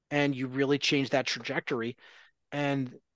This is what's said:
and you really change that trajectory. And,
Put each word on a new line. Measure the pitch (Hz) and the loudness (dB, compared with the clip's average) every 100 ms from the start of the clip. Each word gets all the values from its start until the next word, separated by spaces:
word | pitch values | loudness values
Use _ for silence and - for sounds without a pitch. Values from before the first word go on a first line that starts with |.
| - | -4
and | 147 143 | 0 2
you | 131 131 | 0 -2
really | 131 139 143 | 0 2 2
change | - 147 131 | 4 2 2
that | 135 123 | 2 0
trajectory. | 131 123 139 - 127 113 - - - - _ - | -4 -4 -6 -2 -2 -4 -6 -14 -20 -20 _ -8
And, | 143 143 139 127 - _ | -2 0 0 -2 -8 _